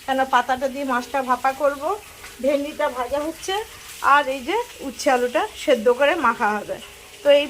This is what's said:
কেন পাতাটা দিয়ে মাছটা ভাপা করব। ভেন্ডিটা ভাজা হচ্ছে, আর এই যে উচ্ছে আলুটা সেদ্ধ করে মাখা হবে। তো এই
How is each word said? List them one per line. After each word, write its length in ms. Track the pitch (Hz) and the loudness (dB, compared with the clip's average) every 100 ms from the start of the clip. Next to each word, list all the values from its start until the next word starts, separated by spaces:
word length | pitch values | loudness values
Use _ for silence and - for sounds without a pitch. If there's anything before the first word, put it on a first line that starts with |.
| - | -4
কেন 200 | 269 269 | 0 2
পাতাটা 420 | 254 247 254 269 | 2 2 -2 -2
দিয়ে 180 | 254 269 | -4 -2
মাছটা 360 | 247 247 277 | -2 -2 -4
ভাপা 300 | 254 247 269 | 0 0 0
করব। 440 | 269 294 277 302 415 - - - - | 0 0 0 -4 -6 -8 -20 -20 -4
ভেন্ডিটা 480 | 254 285 285 294 294 | 0 0 -2 -2 -4
ভাজা 300 | 247 233 277 | -2 -4 -2
হচ্ছে, 440 | 302 320 - 381 440 - - - | -4 -6 -6 -4 -6 -12 -18 -4
আর 260 | - 285 262 | 4 4 4
এই 120 | 269 | -4
যে 180 | 247 415 494 - | -2 -4 -4 -8
উচ্ছে 320 | 277 226 302 | -12 -4 0
আলুটা 360 | 254 247 294 427 - | 2 0 -2 -4 -4
সেদ্ধ 340 | - 254 214 | 2 2 4
করে 260 | 247 285 349 | 4 2 4
মাখা 340 | 247 233 220 | 2 2 0
হবে। 280 | 208 180 208 - - - - | -2 -4 -10 -12 -20 -20 -4
তো 60 | 285 | 4
এই 180 | 285 | 4